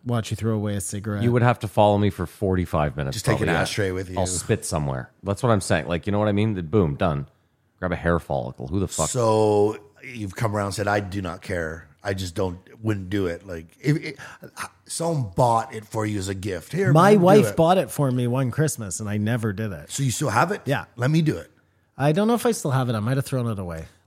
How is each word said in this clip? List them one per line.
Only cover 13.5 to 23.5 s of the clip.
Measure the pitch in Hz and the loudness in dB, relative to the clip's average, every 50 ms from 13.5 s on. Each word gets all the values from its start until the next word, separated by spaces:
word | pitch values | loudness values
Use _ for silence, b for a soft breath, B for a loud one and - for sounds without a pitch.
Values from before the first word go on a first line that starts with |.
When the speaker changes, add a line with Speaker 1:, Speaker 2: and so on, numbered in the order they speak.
| 87 82 80 85 _ _ | -12 -12 -14 -16 _ _
Speaker 3:
if, | 110 139 147 | 0 0 0
if | 160 - - - B B B B B - - _ - - - _ _ _ | 0 -2 -8 -12 B B B B B -20 -20 _ -14 -14 -14 _ _ _
someone | - - - 165 170 165 147 127 98 90 | -12 -8 -4 -4 -2 -2 -2 -4 -4 2
bought | - 127 120 113 113 113 - 120 | 2 2 4 4 2 0 -2 -10
it | 110 104 | -14 -14
for | - - 113 107 | -8 -6 -4 -2
you | 107 107 101 | -2 -2 -4
as | 95 98 | -4 -4
a | 98 | -6
gift. | 95 92 104 92 85 - - | -6 -6 -6 -6 -6 -8 -8
Here, | - 170 196 135 143 | -4 0 2 6 6
Speaker 1:
My | 156 180 202 | 8 8 8
Speaker 3:
man, | 214 208 | 8 8
do | 175 | 8
Speaker 1:
wife | 180 202 214 - | 8 8 8 6
Speaker 3:
it. | - - | 4 2
Speaker 1:
bought | - 165 165 185 190 | 2 4 4 4 4
it | 147 - | 2 -2
for | - - 147 131 | -2 -2 0 0
me | 123 123 123 | 0 0 0
one | 120 120 131 135 123 | 0 0 0 0 -2
Christmas, | 110 - 156 151 - - 113 95 90 - | 0 0 0 0 -2 -6 -8 -10 -8 -8
and | 110 104 | -6 -4
I | 104 | -2
never | 104 104 107 120 120 110 110 95 | -2 0 0 0 0 -2 -4 -4
did | 98 110 107 | -4 -6 -6
it. | 92 73 78 - | -8 -10 -14 -12
Speaker 3:
So | - - 139 | -6 -4 -2
you | 127 | -2
still | 107 - 156 127 | -2 -2 -2 2
have | 101 117 151 175 | 4 2 2 2
it? | 202 196 - | 0 -6 -2
Speaker 1:
Yeah. | - 139 107 - _ _ | -4 -4 -4 -4 _ _
Speaker 3:
Let | - 120 139 | -2 0 2
me | 156 165 160 | 4 4 2
do | 151 110 | 2 0
it. | 82 76 - _ _ _ _ _ _ _ _ _ | -2 -8 -14 _ _ _ _ _ _ _ _ _
Speaker 1:
I | - 135 147 | 0 2 2
don't | 156 185 208 | 4 4 2
know | 220 240 | 2 2
if | 226 - | 2 0
I | 247 | -2
still | 220 - - 151 | -2 0 -2 0
have | 131 131 131 120 | 0 2 0 0
it. | 117 | 0
I | 107 | -2
might | 104 117 135 | 0 0 -2
have | 139 131 | -2 -2
thrown | - - 131 120 | -2 -4 -2 -2
it | 117 | -2